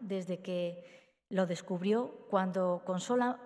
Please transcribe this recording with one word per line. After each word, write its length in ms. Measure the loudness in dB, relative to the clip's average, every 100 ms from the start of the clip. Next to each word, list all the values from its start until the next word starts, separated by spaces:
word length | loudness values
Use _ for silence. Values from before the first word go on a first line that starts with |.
desde 400 | -6 -4 -4 -6
que 840 | -4 -2 -2 -6 -14 -20 _ _ -4
lo 180 | 0 0
descubrió, 800 | 0 -4 -2 2 2 2 -6 0
cuando 540 | 2 4 2 2 0
con 140 | -2 -2
sola, 400 | 2 2 2 0